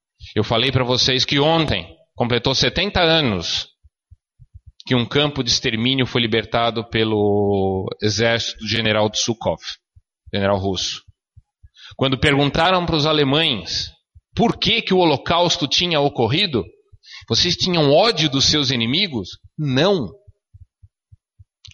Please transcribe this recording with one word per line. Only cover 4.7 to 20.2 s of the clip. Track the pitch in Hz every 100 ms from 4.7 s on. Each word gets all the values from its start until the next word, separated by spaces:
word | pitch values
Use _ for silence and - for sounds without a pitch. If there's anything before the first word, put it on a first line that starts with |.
| - -
que |
um | 127 117
campo | 143 147 143
de | 113
extermínio | - 127 110 123 135 120
foi | 123
libertado | 117 113 107 117 117 113 110
pelo | 113 110 107 104 101 101 101 95 95 92 -
exército | 107 101 117 117 - -
do | 107
general | 113 113 107 107
Zhukov, | - - 113 95 82 - - _ _ _ _ -
general | 101 98 98
russo. | 98 90 - - - _ _ - _ _ - _ - -
Quando | 131 131
perguntaram | 156 139 143 165 170 185 165
pros | 160 151
alemães | 156 135 147 165 107 85 - - - _ - _ -
por | 220 -
que | 185 226
que | 214
o | 185
holocausto | 170 143 - 170 175 - 143
tinha | - 175 151
ocorrido, | 143 - 113 156 202 120 - - _ - - - -
"Vocês | 117 175 170
tinham | 185 170 143
ódio | 151 226 170 156
dos | 135
seus | - 151 131
inimigos?" | 127 113 156 208 120 90 - - -
Não. | 147 127 185 190 101 -